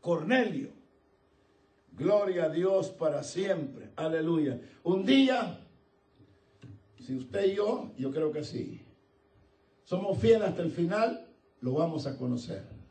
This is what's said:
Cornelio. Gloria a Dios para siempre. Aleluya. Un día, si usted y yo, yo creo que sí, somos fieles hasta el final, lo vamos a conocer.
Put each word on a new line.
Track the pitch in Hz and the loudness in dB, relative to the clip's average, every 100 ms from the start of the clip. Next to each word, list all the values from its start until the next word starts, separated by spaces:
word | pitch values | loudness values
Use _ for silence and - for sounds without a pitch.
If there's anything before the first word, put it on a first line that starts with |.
Cornelio. | - 165 156 254 240 147 - - _ _ _ _ _ _ _ _ _ _ _ | 0 -2 2 2 2 -2 -8 -14 _ _ _ _ _ _ _ _ _ _ _
Gloria | - 156 208 202 180 160 | -4 2 4 2 0 0
a | |
Dios | 156 185 190 - | 0 2 2 0
para | - 160 143 | -2 -2 -2
siempre. | - 170 196 175 135 - - - | -4 -4 -2 -2 -2 -10 -16 -6
Aleluya. | 160 160 156 165 139 120 - - | -2 0 0 2 0 -2 -10 -10
Un | 165 190 196 | -2 0 4
día, | 269 269 254 196 - - - _ _ _ _ - _ _ _ - - _ _ | 6 6 4 -2 -8 -18 -20 _ _ _ _ -20 _ _ _ -20 -20 _ _
si | - 131 | -10 -8
usted | - 196 196 | -4 0 2
y | 202 | 2
yo, | 208 254 - - | 0 0 -4 -6
yo | 135 | -4
creo | 139 156 | 0 -2
que | 151 | -2
sí, | - 131 - - - - _ _ _ _ _ _ _ _ | -6 -8 -8 -10 -18 -20 _ _ _ _ _ _ _ _
somos | _ 185 196 190 | _ -4 -2 2
fieles | 220 226 208 | 6 6 6
hasta | 170 | -2
el | 165 | -4
final, | 165 170 208 226 - - - _ _ | 0 0 2 0 -2 -12 -20 _ _
lo | 123 | -4
vamos | 135 165 156 - | 0 0 -2 -6
a | - | -6
conocer. | 127 123 - 85 - - - | -4 -4 -4 -12 -12 -18 -20